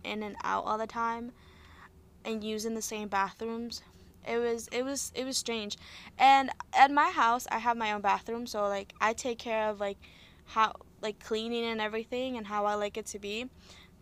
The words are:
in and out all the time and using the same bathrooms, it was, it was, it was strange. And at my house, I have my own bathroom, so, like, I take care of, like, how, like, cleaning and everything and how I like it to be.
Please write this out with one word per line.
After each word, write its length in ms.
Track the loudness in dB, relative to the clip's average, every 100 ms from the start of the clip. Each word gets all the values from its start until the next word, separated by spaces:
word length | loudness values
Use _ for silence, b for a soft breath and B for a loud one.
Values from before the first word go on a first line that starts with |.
in 180 | -6 -6
and 140 | -6 -6
out 200 | -2 -2 0
all 120 | -2
the 80 | -2
time 460 | -2 -2 -2 -8 -14 B B B B B -20 -20 -12
and 200 | -6 -4
using 300 | -4 -4 -4
the 80 | -4
same 260 | -4 -6 -2
bathrooms, 760 | 0 0 -2 -6 -4 -6 -10 -14 b b b -2
it 120 | 0
was, 300 | 0 -2 -4
it 160 | -4
was, 260 | -2 -4 -4
it 100 | -6
was 120 | -4 -4
strange. 380 | -2 -4 -4 -10 B B B 6
And 320 | 8 8 4 -4 0
at 180 | 6 8
my 200 | 8 4
house, 360 | 4 4 4 0
I 80 | -2
have 180 | 0 0
my 160 | 0
own 80 | 0
bathroom, 460 | 2 0 -2 -6 -4
so, 160 | -2 0
like, 240 | -2 -6 0
I 120 | 0
take 240 | 0 -4 -6
care 300 | -2 0 0
of, 120 | 0
like, 180 | -4 -6 B B B B
how, 300 | B 2 2 2 -16 -8
like, 160 | -8 -6
cleaning 460 | -4 -4 -2 -2
and 160 | -2 0
everything 560 | -2 -2 -4 -4 -4 -4
and 100 | -4
how 200 | 0 2
I 80 |
like 220 | 2 -2 -4
it 100 | -8
to 120 | -8
be. 300 | -6 -6 -6 -12 B B B B